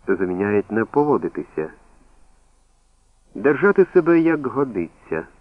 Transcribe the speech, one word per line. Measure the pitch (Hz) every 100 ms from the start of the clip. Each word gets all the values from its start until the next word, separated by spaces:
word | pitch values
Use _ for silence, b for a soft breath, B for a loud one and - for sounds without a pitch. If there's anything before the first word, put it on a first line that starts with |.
| -
заміняють | 92 92 90 101 104 95
на | 107 110
"поводитися". | 143 147 120 82 - - - 78 - _ _ _ _ _ _ _ _ _ _ _ _ _ _ _ -
Держати | 117 139 185 196 180
себе | 185 160 170
як | 165 160 131
годиться. | 127 139 98 82 _ - 80 - _